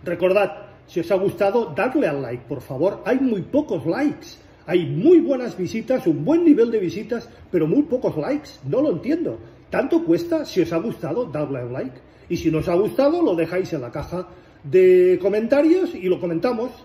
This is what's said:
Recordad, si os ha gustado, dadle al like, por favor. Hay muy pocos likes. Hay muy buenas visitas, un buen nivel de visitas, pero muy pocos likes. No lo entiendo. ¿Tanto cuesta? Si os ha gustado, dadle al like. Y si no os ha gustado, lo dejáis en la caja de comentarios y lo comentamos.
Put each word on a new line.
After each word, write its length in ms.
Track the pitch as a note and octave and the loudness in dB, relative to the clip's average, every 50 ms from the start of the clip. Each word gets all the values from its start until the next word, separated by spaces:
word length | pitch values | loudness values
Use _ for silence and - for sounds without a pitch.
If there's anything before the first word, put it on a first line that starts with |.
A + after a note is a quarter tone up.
Recordad, 680 | D3 F3 F3 - F3+ F#3 F#3+ G#3 G3 F#3 - - - - - - - | -6 -6 -4 0 0 2 2 2 2 0 -4 -12 -16 -20 -20 -20 -20
si 140 | - - F3 | -8 -8 -8
os 100 | D#3+ - | -2 -2
ha 40 | G3+ | 0
gustado, 560 | F3+ G3 F#3 - - G3+ G3 G3+ A#3+ A3 F3+ D3 | 0 0 -2 0 0 0 0 2 0 -2 -2 -4
dadle 320 | F#3+ G3+ B3+ B3+ D#4 A#3 E3 | -4 -4 0 0 0 0 0
al 120 | C#3+ C#3 | -2 -4
like, 220 | C3 A#2 B2 B2+ - - | -6 -8 -10 -10 -8 -10
por 140 | C#3+ B2 | -10 -10
favor. 400 | - - C#3 C3 E3 G3 G3+ - - | -10 -10 -4 -2 -2 -2 -2 -2 -4
Hay 160 | F#3+ B3 C4 | -2 0 0
muy 220 | C4+ B3+ A3 F#3+ | 0 0 0 -2
pocos 440 | D3 - - C#4+ D4 - G#3+ D#3+ - | -4 -2 -2 -2 -2 0 -6 -4 -4
likes. 540 | D#3+ F#3 B3 D4 D4 - - - - - - - - - _ - | -4 -2 0 -2 -2 -4 -4 -14 -20 -20 -20 -20 -20 -20 _ -6
Hay 200 | - E3+ F3+ E3 | -2 0 0 0
muy 340 | C#3 C#3+ D3+ G#3+ D#4+ F#4 D#4+ | 0 -4 2 4 6 6 6
buenas 360 | - B3+ C#4 B3+ B3 A3+ - | 6 2 -2 -2 -4 -8 -6
visitas, 500 | - F3+ - - A3+ - - C4 B3+ - | -6 -6 -4 -4 -6 -2 -2 -2 0 2
un 180 | F3 D3+ C#3 D#3 | 0 0 0 0
buen 200 | A3 D#4 E4+ F4 | 2 2 4 6
nivel 260 | D#4 - F#3+ A#3 A#3 | 4 6 6 4 2
de 100 | A3 G#3+ | 2 -2
visitas, 480 | F#3 D#3+ C#3 G3+ A3 - A#3+ A3 - - - - - - | -2 -2 -4 -6 -6 -6 -6 -8 -8 -12 -20 -20 -12 -2
pero 180 | - E3+ D#3 D#3 | 0 0 2 2
muy 140 | F#3+ C#4+ | 2 0
pocos 340 | D4 - A#3+ B3+ - - - | 2 0 -2 -2 -2 -2 -2
likes. 340 | D3+ F3+ A3 C#4+ D4 - - - - - C3 | -2 -4 -4 -4 -6 -6 -12 -20 -14 -8 -4
No 120 | G3 B3 | -2 0
lo 100 | D4+ D4 | 0 0
entiendo. 480 | G3 C#3+ - A#3+ D#4+ F4 D#4 E3 A2+ - - - - - - - | -2 -4 -2 -4 -2 -2 -2 -6 -8 -10 -14 -20 -20 -20 -14 -6
¿Tanto 340 | - F#3 A#3+ - F4 E4 E4+ | -4 -4 0 0 0 0 2
cuesta? 400 | D#4+ E4 - - - E4 D#4 C#4+ | 2 0 0 0 -2 -4 -4 -4
Si 180 | - - F#3 | -2 -2 -2
os 100 | D#3+ D#3+ | -2 0
ha 60 | E3+ E3 | -2 -4
gustado, 480 | F3+ A#3 - - - C#3 D3+ A#3+ B3 | -4 -4 -8 -6 -8 -6 -4 -4 -6
dadle 340 | E3+ C3+ D3+ D3+ C3 C#3 B2+ | -4 -4 -6 -6 -4 -6 -8
al 120 | B2 A#2+ | -8 -8
like. 280 | B2 C#3 G#3 C4 - - - - _ - - - | -8 -8 -10 -10 -12 -16 -20 -20 _ -20 -8 -8
Y 80 | F3 | -6
si 140 | D#3+ - D#3+ | -2 0 0
no 80 | D#3 D#3 | 0 0
os 100 | D3+ E3+ | 0 0
ha 60 | E3+ | 2
gustado, 480 | F3 G#3+ F#3 - - C4+ C#4+ D#4+ F4 | 2 0 2 2 2 2 2 2 2
lo 140 | E4+ A#3+ F3+ | 2 0 2
dejáis 360 | E3 E3 D#3+ F3 F#3 F3 E3 | 0 -2 -2 -2 -4 -4 -4
en 100 | E3 C#3+ | -6 -8
la 100 | B2+ A2+ | -8 -8
caja 340 | - D3+ C#3 - E3 F3+ F3+ - - - - - - - - | -10 -10 -10 -8 -8 -8 -8 -10 -16 -20 -20 -20 -20 -18 -10
de 540 | C#3+ C3+ F#3 F#3 F#3 F#3 F#3 F3+ F#3 F3+ E3+ | 2 4 6 8 8 8 8 6 6 4 2
comentarios 720 | F3+ G3 G3 G#3+ A3+ A3+ C#4 C#4+ D4+ D#4 E4+ F#4 F4+ - - | 2 0 0 0 0 2 2 4 6 4 4 4 2 -2 -4
y 140 | - F3+ F#3 | -4 -2 -2
lo 100 | F3 - | -2 0
comentamos. 540 | F3+ F3 E3 E3 E3 B3 A#3 A3 A#3 B3+ - - | -2 -4 -2 0 0 -2 -2 -2 -6 -8 -10 -16